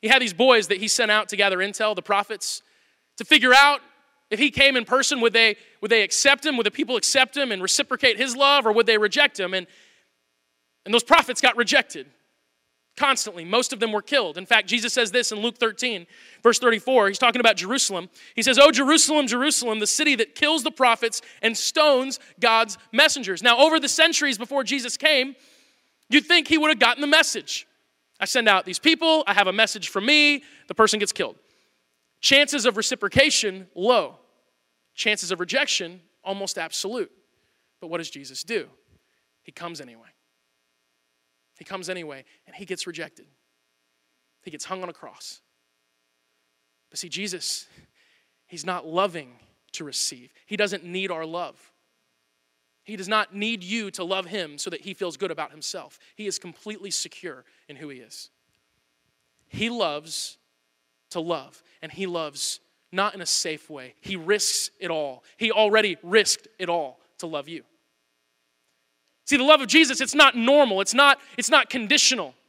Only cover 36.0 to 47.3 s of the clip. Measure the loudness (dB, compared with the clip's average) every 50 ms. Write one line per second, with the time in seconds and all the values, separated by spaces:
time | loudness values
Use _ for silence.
36 | _ _ _ _ _ -10 -10 -8 -8 -10 -8 -10 -10 -10 -8 -8 -8 -8 -6 -8
37 | -8 -10 _ _ _ _ _ _ _ _ _ _ _ _ _ _ -16 -10 -10 -10
38 | -10 -12 -16 -18 -20 -16 -14 -16 -12 -8 -8 -8 -8 -10 _ _ _ _ _ _
39 | _ _ _ _ _ _ _ _ _ -20 _ -16 -16 -14 -14 -16 -18 -20 -20 _
40 | _ _ _ _ _ _ _ _ _ _ _ _ _ _ _ _ _ _ _ _
41 | _ _ _ _ _ _ _ _ _ _ _ _ -18 -12 -12 -12 -10 -10 -10 -10
42 | -10 -14 -16 -18 -20 _ _ _ _ _ -20 -20 -12 -12 -10 -10 -10 -12 -10 -12
43 | -14 -14 _ _ -20 _ _ _ _ _ _ _ _ _ _ _ _ _ _ _
44 | _ _ _ _ _ _ _ _ _ -18 -14 -14 -12 -10 -10 -10 -10 -14 -14 _
45 | -20 -20 -20 -20 -20 -20 -20 _ _ _ _ _ _ _ _ _ _ _ _ _
46 | _ _ _ _ _ _ _ _ _ _ _ _ _ _ _ _ _ _ _ -14
47 | -14 -12 -10 -10 -10 -10